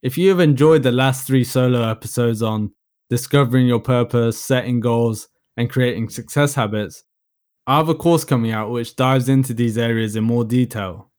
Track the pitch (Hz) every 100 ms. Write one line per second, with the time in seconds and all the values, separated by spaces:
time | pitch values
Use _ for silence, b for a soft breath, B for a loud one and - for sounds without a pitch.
0 | 131 131 190 185 165 131 151 160 131 120
1 | 135 131 - 131 123 131 127 123 113 110
2 | - - 120 110 113 110 104 _ _ _
3 | _ 127 - 143 131 127 127 117 - 123
4 | 120 120 117 110 - 131 120 120 117 117
5 | 117 107 - _ _ - 120 - 123 101
6 | 110 - 113 - 143 143 107 107 98 -
7 | _ _ _ _ _ _ - 139 160 156
8 | 170 165 - 127 113 110 107 120 117 -
9 | 127 131 123 135 131 117 117 110 117 113
10 | 110 110 113 120 117 123 123 113 95 87
11 | -